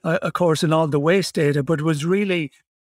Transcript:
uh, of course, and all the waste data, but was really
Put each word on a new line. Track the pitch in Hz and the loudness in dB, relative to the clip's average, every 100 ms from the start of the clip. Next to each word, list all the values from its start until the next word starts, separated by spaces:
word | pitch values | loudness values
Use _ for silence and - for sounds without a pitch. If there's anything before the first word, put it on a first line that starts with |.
uh, | 165 165 | -4 -2
of | 170 | -2
course, | - 175 156 | 0 0 2
and | 165 | 2
all | 160 160 | 2 2
the | 147 | 0
waste | 147 190 175 | 2 2 0
data, | - 147 143 | 0 0 0
but | 135 160 | 0 0
was | 156 151 165 | 0 0 0
really | 196 202 175 147 _ _ _ | 0 0 -2 -4 _ _ _